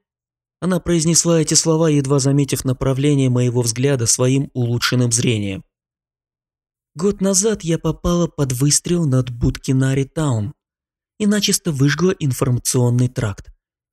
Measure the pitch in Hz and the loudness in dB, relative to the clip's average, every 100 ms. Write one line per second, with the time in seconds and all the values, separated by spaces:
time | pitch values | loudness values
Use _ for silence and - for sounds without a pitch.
0 | _ _ _ _ _ - 175 175 175 170 | _ _ _ _ _ -8 -2 -2 0 0
1 | 156 160 170 165 151 160 165 156 165 147 | 2 2 2 2 2 0 2 2 2 2
2 | 135 143 135 143 135 - 131 127 135 131 | 2 0 2 2 0 -2 -4 -2 -2 0
3 | 147 143 131 123 123 120 117 117 139 135 | 2 2 2 2 0 0 -2 0 0 0
4 | 113 - 127 135 143 131 120 120 - 123 | 0 0 2 0 -2 -4 -2 -2 0 0
5 | 120 113 127 110 101 90 - _ _ _ | 0 0 0 -2 -4 -8 -12 _ _ _
6 | _ _ _ _ _ _ _ _ _ 147 | _ _ _ _ _ _ _ _ _ -4
7 | 202 202 190 190 220 202 165 160 165 151 | -2 0 0 2 0 0 -2 -2 -2 -2
8 | 175 175 170 - 135 123 143 - 160 175 | -2 0 0 -2 -4 0 0 0 0 0
9 | 156 127 127 120 131 - - 131 131 135 | 2 0 0 -2 -2 -2 -2 0 0 0
10 | 135 - 151 113 104 - _ _ _ _ | -4 -4 -2 -2 -4 -10 _ _ _ _
11 | _ - 208 208 208 - 175 139 143 147 | _ -4 0 0 0 -2 -2 0 2 2
12 | 180 - 147 123 139 123 - 131 120 120 | 0 0 -2 0 0 0 0 0 2 2
13 | 123 - 107 - - - _ _ _ | 0 -2 -6 -6 -14 -20 _ _ _